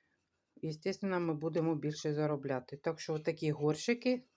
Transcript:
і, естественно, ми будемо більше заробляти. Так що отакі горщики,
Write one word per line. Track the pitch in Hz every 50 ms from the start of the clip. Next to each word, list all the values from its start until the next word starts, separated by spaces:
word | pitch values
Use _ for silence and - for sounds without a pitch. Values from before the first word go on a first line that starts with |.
| _ _ _ _ _ _ _ _ _ _ _ - -
і, | 160
естественно, | 156 156 - 196 190 - 202 190 185 175
ми | 170 165 156
будемо | 147 156 165 156 170 160 165 160
більше | 147 - 151 151 - - 156 147
заробляти. | 151 151 151 151 139 135 135 135 127 131 - 147
Так | 147 - 165 160 156
що | - - 160
отакі | 156 156 170 160 - 160 156
горщики, | 147 147 147 151 151 151 - - 240 240 - 254 254 247 - _ _